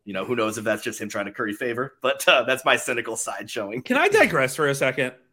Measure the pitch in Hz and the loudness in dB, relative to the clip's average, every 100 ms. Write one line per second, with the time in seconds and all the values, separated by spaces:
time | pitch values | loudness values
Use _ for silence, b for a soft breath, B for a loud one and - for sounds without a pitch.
0 | 104 95 95 120 110 110 110 107 120 110 | -8 -6 -2 0 0 0 -2 -2 -4 -6
1 | 107 104 98 - 110 104 123 120 135 - | -6 -4 -6 -4 -4 -2 -4 -2 -6 -2
2 | 131 135 - 147 120 131 143 120 - 120 | -2 2 4 4 4 2 4 2 2 -2
3 | 117 110 - 101 107 117 101 120 - 254 | -4 -6 -6 -8 -8 -6 -4 -6 0 2
4 | 370 427 262 160 131 151 147 139 135 139 | 4 4 4 2 0 2 0 2 0 0
5 | 127 - _ | -4 -4 _